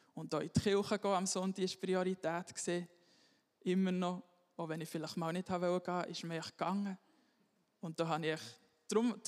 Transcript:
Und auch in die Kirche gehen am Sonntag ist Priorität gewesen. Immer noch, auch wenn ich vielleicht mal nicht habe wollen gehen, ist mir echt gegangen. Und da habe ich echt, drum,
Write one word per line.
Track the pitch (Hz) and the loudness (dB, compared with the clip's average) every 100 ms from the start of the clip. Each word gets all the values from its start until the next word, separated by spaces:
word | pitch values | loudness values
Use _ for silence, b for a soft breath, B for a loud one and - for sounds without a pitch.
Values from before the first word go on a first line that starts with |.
| b | b
Und | - 160 | -12 -4
auch | 156 | -2
in | 165 | 0
die | - | 0
Kirche | 214 196 202 208 | 2 2 2 0
gehen | 196 | 2
am | 190 185 | 2 2
Sonntag | 190 190 190 | 0 0 0
ist | 185 - | -2 -2
Priorität | 185 185 185 190 160 170 190 | 0 2 2 0 -2 -2 -4
gewesen. | - - 175 175 - b b b b b _ | -6 -2 -2 -2 -14 b b b b b _
Immer | - 185 190 | 0 2 4
noch, | 185 180 180 - _ _ - | 2 0 -2 -8 _ _ -8
auch | 165 | -4
wenn | 160 | -4
ich | - | -4
vielleicht | 165 156 - | -4 -4 -2
mal | 165 | -2
nicht | 180 180 | -2 0
habe | 180 175 | 0 2
wollen | 180 | 2
gehen, | 180 180 - | 0 -2 -2
ist | 175 | -4
mir | 165 165 | -6 -6
echt | 160 - | -6 -4
gegangen. | 175 196 202 190 b b b b b _ _ _ | 0 0 -2 -6 b b b b b _ _ _
Und | 165 160 | -6 -2
da | 165 | 2
habe | 156 | 2
ich | 156 | 2
echt, | 156 - - _ _ - | -2 -4 -16 _ _ 0
drum, | 208 240 196 | 2 2 0